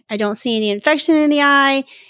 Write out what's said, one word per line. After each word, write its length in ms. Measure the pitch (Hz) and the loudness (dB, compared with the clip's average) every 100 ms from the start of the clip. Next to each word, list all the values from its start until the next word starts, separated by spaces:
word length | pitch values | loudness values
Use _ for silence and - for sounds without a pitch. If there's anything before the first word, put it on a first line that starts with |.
| - | -12
I 60 | 214 | -6
don't 220 | 208 214 | -4 -4
see 160 | 247 | -4
any 160 | 226 214 | -2 -2
infection 460 | 202 302 302 311 311 | -2 -2 -2 2 2
in 140 | 302 | 2
the 120 | 294 | 2
eye. 420 | 285 277 277 269 269 - - | 2 2 2 0 -4 -14 -20